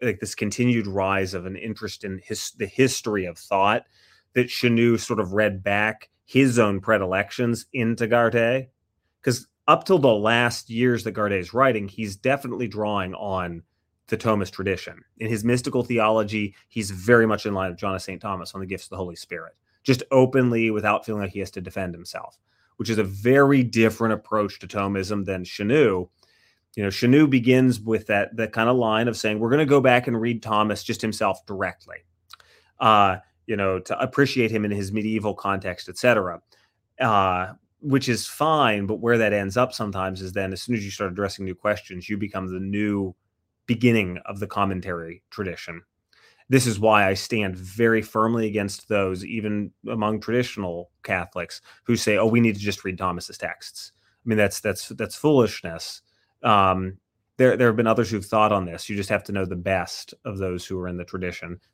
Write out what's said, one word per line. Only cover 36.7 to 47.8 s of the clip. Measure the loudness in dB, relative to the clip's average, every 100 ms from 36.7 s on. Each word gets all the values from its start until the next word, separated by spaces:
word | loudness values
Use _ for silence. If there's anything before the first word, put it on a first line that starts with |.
| _ _ -4
uh, | 2 4 4 0 -4 -10 _ _
which | 0 0 2
is | -2 -4
fine. | -2 0 2 2 0 -2
But | -2
where | 2 2
that | 2
ends | 0 0 0
up | -2
sometimes | -2 -6 -4 -6 -6
is | -8
then | -6 -6
as | -6
soon | -6 -6
as | -6
you |
start | -6 -6
addressing | -4 -6 -4
new | -10 -6
questions, | -4 -4 -6 -14 -8
you | -8
become | -6 -8 -8
the | -8
new | -6 -4 -2 -2 -4 -8 _ _ _ _ -6
beginning | 2 4 4 0 -6 -12
of | -10
the | -8
commentary | -2 -2 -2 -6 -8 -10 -16 _
tradition. | -10 -8 -8 -14 -16 _ _ _ _ _ _ 2
This | 2 2
is | 2
why | 4 6 4
I | 0
stand | -4 -4 -4 -6
very | -10 0